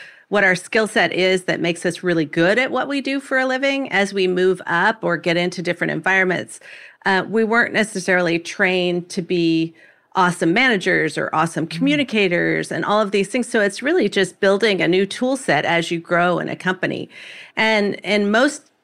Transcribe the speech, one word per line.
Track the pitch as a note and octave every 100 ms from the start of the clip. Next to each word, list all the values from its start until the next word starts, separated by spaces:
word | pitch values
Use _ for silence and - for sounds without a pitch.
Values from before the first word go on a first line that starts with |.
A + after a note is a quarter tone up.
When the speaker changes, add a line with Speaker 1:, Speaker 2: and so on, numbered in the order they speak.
| - - -
Speaker 1:
what | G3+
our | F#3+
skill | F3+ - A3+ G#3
set | A3 F3
is | E3+ F#3 F#3 -
that | -
makes | E3+ E3 F3+
us | F3
really | F3+ E3
good | D3 E3+ F3 A3+
at | C4
what | B3+ C4+
we | C#4
do | C4+ C4+
for | - C4
a | C4
living, | B3+ C#4 C#4 B3+
as | F#3 G3
we | G3 F#3
move | F3+ F#3 F3+ -
up | E3+ G#3 A3
or | F3 D#3
get | E3+ E3+
into | F3+ F3+
different | F3 E3+ E3
environments, | D#3 F#3 F#3+ F#3 F3 - - - - - - G3
uh, | F#3+ -
we | A3
weren't | G#3+ A#3 -
necessarily | G#3 G#3 F#3 F#3 F3+ F3 E3+
trained | - - F#3 F#3 F3+ F3 F3
to | G3
be | E3+ F3 E3 E3 E3 - - _ _
awesome | F#3+ F3 E3+ E3
managers | G#3 C4 G3 F#3 D#3+ D#3 D#3
or | -
awesome | D#3 E3 D3+ D#3+
Speaker 2:
Mm. |
Speaker 1:
communicators | E3 C#4 D4 B3+ G#3+ F#3+ E3+ E3 D#3+ E3
and | - -
all | G#3
of | G3+
these | G#3 F#3
things. | B3+ -
So | A3+
it's | G3+ G3+
really | C4+ F4+ G#3
just | G3+ F#3 -
building | G3 G3+ A3+ F#3
a | D#3+
new | F#3 G3
tool | - B3+ C4+
set | - D3 -
as | E3+ E3
you | E3
grow | - E3+ F3+ D#3+
in | -
a | -
company. | F#3 F#3 E3 - - - - - - -
And | A3 G#3+ G3+ -
in | F3 G#3 G3+
most | A3 D4 - - _